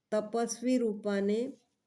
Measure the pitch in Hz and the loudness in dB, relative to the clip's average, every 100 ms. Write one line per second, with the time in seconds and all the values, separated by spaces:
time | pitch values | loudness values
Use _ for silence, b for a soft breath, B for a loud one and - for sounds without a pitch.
0 | - 214 208 233 233 - 247 254 226 202 | -4 -4 -2 -2 -2 -2 0 2 2 0
1 | 202 196 196 214 269 - _ _ | -2 0 2 2 0 -6 _ _